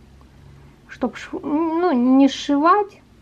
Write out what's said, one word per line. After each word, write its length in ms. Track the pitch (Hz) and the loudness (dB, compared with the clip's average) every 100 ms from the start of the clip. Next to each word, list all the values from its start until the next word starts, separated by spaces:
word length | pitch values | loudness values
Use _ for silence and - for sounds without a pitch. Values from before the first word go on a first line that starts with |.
| - - - - - - - _ - | -20 -20 -20 -20 -20 -20 -20 _ -20
чтоб 280 | - 240 - | -8 -8 -8
ш-, 220 | - - | -14 -12
ну, 500 | 285 302 330 330 359 | -6 -4 -2 -2 0
не 360 | 247 247 262 277 | 0 2 4 4
сшивать, 720 | - - 285 330 403 403 - _ _ | 2 -4 0 2 2 0 -10 _ _